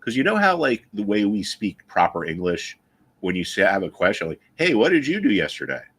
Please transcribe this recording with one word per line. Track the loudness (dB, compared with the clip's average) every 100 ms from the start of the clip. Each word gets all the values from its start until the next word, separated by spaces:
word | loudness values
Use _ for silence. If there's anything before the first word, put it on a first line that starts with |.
Cause | -6 0
you |
know | 0 2
how, | 2 2
like, | 0 0 _
the | -8
way | -2 2
we | 2 0
speak | -4 -4 -6 -6 _
proper | 2 2 2
English, | -6 -4 -2 -2 -6 -14 _ _ _ _
when | -4 -4
you |
say, | -4 0
have | 2 2
a | -2
question, | -2 0 0 -4
like, | -8 _ _
Hey, | 0
what | 4 4
did | 4 0
you | 0
do | 2
yesterday? | 2 0 -4 -8 -8 -10